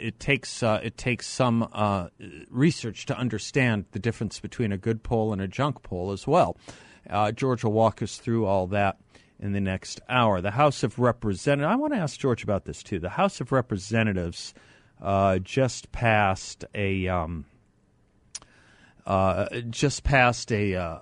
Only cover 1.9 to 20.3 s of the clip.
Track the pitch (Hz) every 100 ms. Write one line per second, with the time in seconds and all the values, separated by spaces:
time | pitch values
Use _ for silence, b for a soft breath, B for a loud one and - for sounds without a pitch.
1.9 | 98 87 - - 76 - 120 160 - 117
2.9 | 95 - 135 123 104 - 143 127 107 90
3.9 | 107 117 - 107 - - - 113 95 -
4.9 | 113 - 117 110 101 95 92 143 143 -
5.9 | 90 92 98 - 165 95 - B B B
6.9 | B - 101 107 107 131 123 113 107 110
7.9 | - 113 - - 113 104 98 90 101 98
8.9 | - _ b b b 101 101 95 95 -
9.9 | - - 127 117 95 95 110 147 - 127
10.9 | - 123 110 110 95 - 143 147 240 302
11.9 | 277 151 - 135 117 101 95 - 73 -
12.9 | 95 87 - 196 - - 131 117 98 95
13.9 | 113 110 95 85 - - - b b b
14.9 | b - 98 98 95 95 - 131 - -
15.9 | - 117 107 98 95 - - - - 98
16.9 | 95 92 90 82 82 73 _ _ _ _
17.9 | _ _ _ _ - b b b b b
18.9 | b - 95 95 90 104 120 117 117 143
19.9 | - - 139 123